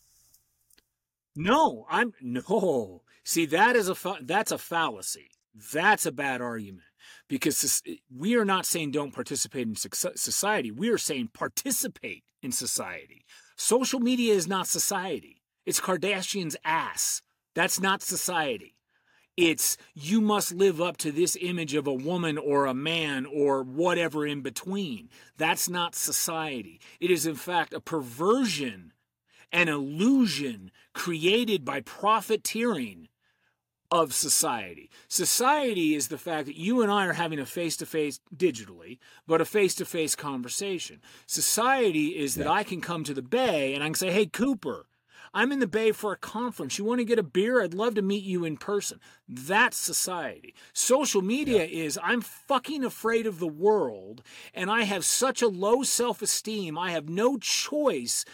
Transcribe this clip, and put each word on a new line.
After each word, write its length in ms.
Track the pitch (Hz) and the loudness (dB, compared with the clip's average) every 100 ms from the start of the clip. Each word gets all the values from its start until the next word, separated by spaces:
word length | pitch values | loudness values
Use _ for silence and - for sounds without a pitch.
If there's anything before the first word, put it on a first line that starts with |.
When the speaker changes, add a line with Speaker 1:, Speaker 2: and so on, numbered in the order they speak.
| _ _ _ _ _ _ _ _ _ _ _ _ _ - | _ _ _ _ _ _ _ _ _ _ _ _ _ -4
Speaker 1:
No, 500 | 180 277 302 120 110 | 2 6 4 2 -2
I'm, 240 | 170 233 - | 0 0 -2
no. 800 | 127 123 123 214 190 135 104 90 _ _ | -6 -4 0 0 2 0 -2 -10 _ _
See, 220 | - - 160 | -4 0 2
that 280 | 156 226 247 | 4 6 6
is 120 | 185 | 2
a 80 | 185 | -2
fa-, 240 | 185 180 | -6 -6
that's 300 | 127 185 220 | -2 -2 0
a 60 | 147 | -4
fallacy. 720 | - 170 156 107 90 - 69 _ _ 110 104 | -2 -2 -2 -2 -8 -10 -12 _ _ -20 -8
That's 320 | 147 190 214 170 | 2 4 4 2
a 60 | |
bad 300 | 127 139 127 | -2 -2 -2
argument. 420 | 123 117 101 92 _ _ - - - | -4 -6 -10 -14 _ _ -20 -20 -6
Because 300 | 135 160 135 | -2 0 0
soc-, 400 | 139 - - 85 _ 127 | 0 -2 -4 -12 _ -6
we 200 | 175 240 | 0 2
are 100 | 208 | 2
not 200 | 190 - | 0 0
saying 260 | 175 151 | -2 -2
don't 220 | 139 143 | -2 -4
participate 540 | 127 123 135 - 135 117 | -6 -6 -4 -4 -2 -4
in 80 | 104 | -4
soc-, 420 | 98 - 180 - | -6 -4 -4 -4
society. 540 | - - 196 214 123 | -4 0 0 0 -2
We 180 | 107 214 | -2 0
are 80 | 208 | 0
saying 320 | - 143 113 | 0 -4 -6
participate 880 | - - - 277 240 254 - 117 85 _ _ | -6 -6 -4 -4 -2 -4 -8 -12 -12 _ _
in 100 | 139 | -6
society. 720 | 120 123 - 101 87 69 - _ - - - | -6 -4 -4 -6 -10 -14 -20 _ -20 -20 -6
Social 440 | - 240 254 262 | 2 2 2 0
media 340 | 240 254 233 | 2 2 4
is 140 | 202 160 | 2 2
not 200 | 190 175 | -2 0
society. 720 | 180 - 196 185 135 - - _ _ - | -2 0 -2 -2 -6 -8 -20 _ _ -4
It's 140 | 165 | -2
Kardashian's 800 | - 185 185 196 185 202 170 143 156 | 0 0 0 0 -2 -4 -4 -4 -2
ass. 560 | 160 123 - - - - _ _ | 0 -2 -2 -2 -4 -8 _ _
That's 260 | - 180 - | 0 0 2
not 220 | 190 190 | 0 0
society. 720 | - 180 - 180 151 110 - _ _ _ _ _ _ - | -2 -4 -2 0 0 -2 -8 _ _ _ _ _ _ 2
It's, 400 | 170 156 - - - | 4 4 0 -2 -8
you 260 | - 143 220 | -12 0 2
must 340 | 214 208 - | 4 2 0
live 280 | 180 196 160 | 2 4 4
up 160 | 175 - | -2 -2
to 140 | 156 | -2
this 260 | 147 170 - | 2 2 0
image 340 | 180 180 160 | -2 -4 -2
of 140 | 147 139 | 0 0
a 60 | |
woman 440 | 131 143 180 170 147 | -2 -2 0 0 -2
or 280 | 143 143 139 | 2 2 4
a 80 | |
man 520 | 127 151 165 156 135 135 | 2 0 0 -2 -2 -4
or 380 | 147 143 135 | 2 2 2
whatever 640 | 131 131 175 175 165 151 147 | 0 0 2 2 0 -2 -2
in 160 | 143 | -4
between. 680 | 131 117 185 196 180 113 - - - - | -6 -8 -6 -4 -4 -6 -12 -20 -16 -4
That's 320 | 160 180 - | -2 0 -2
not 260 | 180 175 - | -2 -4 -4
society. 840 | - 147 - 160 156 131 104 - - - | -2 -2 -2 -4 -4 -6 -10 -16 -20 -2
It 120 | 175 | 2
is, 140 | 175 156 | 2 0
in 100 | 139 | -4
fact, 380 | - 175 156 | -2 0 0
a 60 | 156 | -4
perversion, 1120 | - 165 127 117 175 247 247 151 135 95 87 _ _ _ _ _ _ | -6 -6 -4 0 2 4 2 0 -4 -8 -16 _ _ _ _ _ _
an 180 | 170 170 | 0 2
illusion 1040 | 147 139 151 214 269 233 139 139 110 92 - _ | 0 -2 2 4 6 4 2 -4 -8 -14 -20 _
created 720 | - - 165 165 220 240 196 | -8 -4 0 2 2 2 0
by 180 | 135 139 | 0 -6
profiteering 1300 | 120 - 196 220 196 220 - 220 240 185 117 90 80 _ _ _ _ _ _ _ - | -6 -2 2 2 2 -2 -2 -2 0 -2 -4 -10 -20 _ _ _ _ _ _ _ 0
of 240 | 170 156 | 2 2
society. 760 | 120 147 - 160 120 95 80 73 - - | 2 2 2 2 -2 -6 -14 -20 -20 -4
Society 880 | - 170 - 240 302 269 202 156 151 | -2 2 4 4 4 2 2 2 2
is 140 | 135 | 0
the 80 | 147 | -6
fact 280 | - 156 139 | -4 -4 -4
that 120 | 147 | -6
you 240 | 175 247 | 0 2
and 100 | 214 | 4
I 140 | 202 185 | 4 2
are 80 | |
having 260 | 160 170 156 | 0 -2 -2
a 60 | 127 | -6
face-to-face, 720 | - 170 - 160 160 147 - _ 147 | -4 -4 -4 -4 -2 -2 -4 _ 0
digitally, 640 | 180 117 101 87 82 123 - - - | 0 0 -8 -18 -18 -20 -20 -14 0
but 140 | 160 | 2
a 40 | 160 | 2
face-to-face 680 | 214 196 - 180 175 151 - | 2 2 2 -4 -2 -2 -2
conversation. 840 | 147 135 123 - 202 180 - 76 - - - | -6 -6 -6 -6 -4 -6 -8 -14 -20 -20 -8
Society 920 | - 147 - 240 269 226 156 151 165 | -2 0 2 2 4 4 2 0 0
is 180 | 139 143 | -2 -2
that 100 | 143 | 0
Speaker 2:
Yeah. 60 | |
Speaker 1:
I 120 | 180 | 0
can 160 | 214 180 | 0 -4
come 240 | 160 170 147 | -4 -4 -4
to 80 | |
the 80 | 135 | -6
Bay 520 | 127 233 254 160 135 | -2 2 2 2 2
and 100 | 139 | 0
I 40 | 151 | -2
can 80 | 151 | -2
say, 160 | 185 | 0
"Hey, 140 | 180 196 | 2 2
Cooper, 600 | - 254 247 147 95 - _ _ - - | 2 0 0 -4 -8 -10 _ _ -20 -6
I'm 200 | 185 240 | 0 0
in 60 | 277 | 2
the 80 | 233 | 0
Bay 260 | 202 220 | 2 2
for 180 | 214 208 | 2 -2
a 60 | 180 | -6
conference. 600 | - 214 247 - 143 - | -6 -6 -4 -4 -6 -4
You 60 | |
wanna 220 | 208 247 226 | 0 0 2
get 140 | 233 | 2
a 40 | |
beer? 380 | 170 185 214 254 | 2 2 2 4
I'd 120 | 185 | 2
love 220 | 175 233 214 | 0 0 2
to 60 | |
meet 220 | 196 202 | 0 0
you 220 | 196 180 170 | -2 -2 -2
in 120 | 143 | -4
person." 420 | - 202 - - - - - | -4 -4 -4 -10 -16 -20 -16
That's 440 | 123 135 196 247 - | -10 0 2 4 2
society. 760 | - 160 - 180 139 78 - - - | -4 -2 -2 -2 -6 -8 -16 -20 -10
Social 480 | - - 262 277 202 | -2 4 4 4 2
media 440 | 185 254 277 220 160 | 2 0 2 2 2
Speaker 2:
Yeah. 200 | 165 160 | -2 -4
Speaker 1:
is, 120 | 170 | -2
I'm 160 | 175 240 | 0 0
fucking 640 | - - - 269 - 302 | -2 -8 0 0 0 -4
afraid 420 | 247 - 220 226 220 | -4 -2 0 2 0
of 140 | 175 | -2
the 80 | 170 | -4
world, 760 | 151 196 214 139 104 95 120 - - - | 0 4 4 2 -4 -12 -18 -20 -20 -14
and 160 | - 185 | -6 -2
I 140 | 226 | 0
have 220 | 214 196 156 | 0 0 0
such 360 | - 262 - | 2 2 2
a 60 | 233 | 0
low 360 | 185 196 247 | 2 2 2
self-esteem. 960 | 269 - 240 208 208 - - 220 180 156 | 2 0 0 -2 -2 -2 -2 -4 -4 -4
I 140 | 180 | -2
have 160 | 165 151 | -2 -2
no 300 | 170 240 277 | 2 2 2
choice 880 | - - - 202 247 160 120 - - | 0 -2 0 0 2 2 0 -4 -4